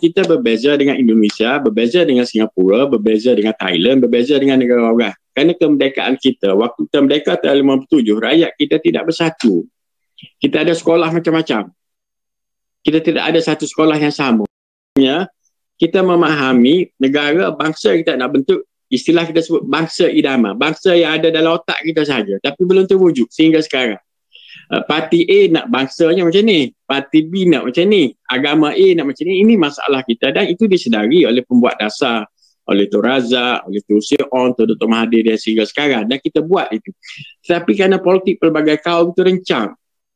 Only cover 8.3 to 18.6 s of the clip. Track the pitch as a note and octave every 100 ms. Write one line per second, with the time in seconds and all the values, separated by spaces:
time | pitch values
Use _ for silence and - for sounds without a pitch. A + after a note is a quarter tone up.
8.3 | D#3+ D#3+ - D3 D#3 E3+ D#3+ E3 D#3+ E3
9.3 | - - E2+ - _ _ _ _ _ -
10.3 | _ D#3+ D#3 D#3+ E3 - E3+ D#3+ E3+ E3+
11.3 | D#3+ D#3+ A2+ F2+ _ _ _ _ _ _
12.3 | _ _ _ _ _ - D#3+ E3 D3+ D3
13.3 | E3 D#3+ D#3 D3+ - D#3 D3+ D3 C#3+ C#3
14.3 | A2+ G#2 _ _ _ _ C3+ C3 D#3 F#3+
15.3 | _ _ _ _ _ E3 F#3+ F#3 F3 D#3
16.3 | D3 C3 B2 B2 F3+ - _ C3+ C#3+ D3
17.3 | E3 F#3+ D#3 D#3 D#3+ G#3+ F3 D#3+ C3 B2+
18.3 | C#3 C3+ F3+